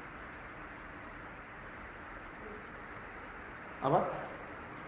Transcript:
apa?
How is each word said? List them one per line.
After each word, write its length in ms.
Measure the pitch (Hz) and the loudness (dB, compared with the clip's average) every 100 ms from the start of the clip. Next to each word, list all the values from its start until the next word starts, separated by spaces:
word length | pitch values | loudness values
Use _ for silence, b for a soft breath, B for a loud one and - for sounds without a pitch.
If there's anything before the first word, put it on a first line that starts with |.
| - - - - - - - - - - - - - - - - - - - - - - - - 220 208 - - - - - - - - - - - - 135 | -6 -6 -6 -6 -6 -6 -6 -6 -6 -6 -6 -6 -6 -6 -6 -6 -6 -6 -6 -6 -6 -4 -4 -4 -4 -4 -4 -4 -4 -4 -4 -4 -4 -4 -4 -4 -4 4 10
apa? 140 | 170 - - - - - - - - | 10 10 4 0 -2 -4 -6 -6 -4